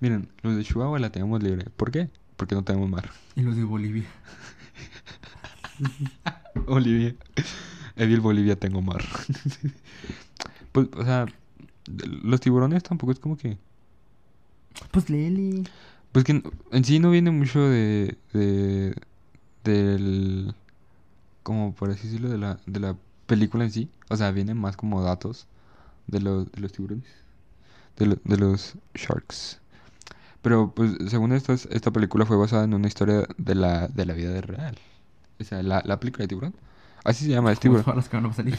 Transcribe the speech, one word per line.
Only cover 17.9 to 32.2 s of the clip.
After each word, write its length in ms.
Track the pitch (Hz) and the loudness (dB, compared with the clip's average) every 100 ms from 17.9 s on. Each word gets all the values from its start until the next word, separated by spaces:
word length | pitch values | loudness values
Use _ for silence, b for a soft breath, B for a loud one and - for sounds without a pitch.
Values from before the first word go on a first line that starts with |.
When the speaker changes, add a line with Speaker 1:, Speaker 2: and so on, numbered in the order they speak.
| 104 101 - - | 2 0 -4 -4
Speaker 1:
de, 640 | 107 101 98 98 98 95 - - - - - - _ | 0 2 2 2 0 -2 -4 -12 -20 -20 -20 -20 _
del, 880 | 110 101 101 98 98 95 95 95 98 104 _ _ - - - _ _ _ | 0 2 4 2 0 0 0 -2 -6 -10 _ _ -20 -20 -20 _ _ _
como 320 | - 110 104 | -6 -2 -2
por 160 | 92 98 | -4 -4
así 160 | 101 110 | -4 -6
decirlo, 220 | 113 123 | -6 -4
de 100 | 110 | -4
la, 220 | 101 87 - | -4 -6 -8
de 120 | 101 | -6
la 180 | 98 92 - _ - | -4 -6 -12 _ 0
película 380 | 107 104 117 | 4 4 2
en 80 | 117 | -2
sí. 180 | 113 147 - - | -2 -8 -12 -6
O 60 | 107 | -2
sea, 140 | 101 | 0
viene 240 | 98 98 | 0 -2
más 220 | 113 98 95 | -2 -4 -4
como 260 | 110 98 | -4 0
datos 460 | 90 90 104 113 - b b b b b - | 0 -2 -6 -12 -16 b b b b b -6
de 140 | 101 | -2
los, 320 | 98 95 92 | 0 -2 -4
de 80 | 101 | -8
los 100 | 98 | -10
tiburones. 380 | - 98 110 - - - _ _ _ b b b - | -10 -8 -10 -12 -20 -20 _ _ _ b b b 0
De 100 | 104 | 2
lo-, 140 | 101 | 2
de 140 | - 101 | 2 4
los 400 | 98 98 - - - | 4 2 -4 -16 -18
sharks. 640 | - - - - - - - _ B B B B B B B | -14 -4 -4 -4 -14 -14 -16 _ B B B B B B B
Pero, 320 | 117 113 104 | 2 4 4
pues, 200 | - 113 92 98 | 2 0 0 -2
según 240 | 117 113 | 0 2
esto, 200 | 135 135 | 0 0
es, 140 | 127 - | -2 -2
esta 180 | 117 117 | -2 0
película 360 | 110 101 107 | 2 2 2